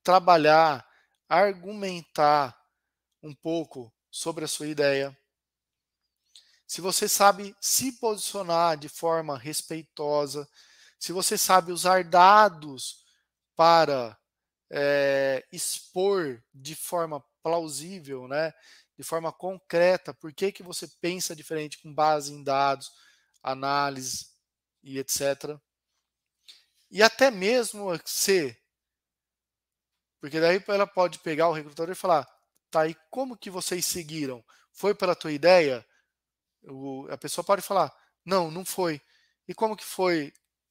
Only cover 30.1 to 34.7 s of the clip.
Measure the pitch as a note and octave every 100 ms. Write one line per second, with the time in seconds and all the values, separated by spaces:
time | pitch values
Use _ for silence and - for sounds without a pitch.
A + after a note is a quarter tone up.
30.1 | _ D3 D#3 E3 F#3+ F#3+ G3+ G3 F#3 F3
31.1 | E3 E3+ D3+ E3+ D#3 D3 C#3+ E3 F#3 F#3+
32.1 | D#3 B2 _ _ _ _ E3 D#3+ E3 _
33.1 | B3+ C4+ A#3 G#3 F#3 - F3+ - F3+ D3+
34.1 | D#3 C#3 A#2+ _ _ _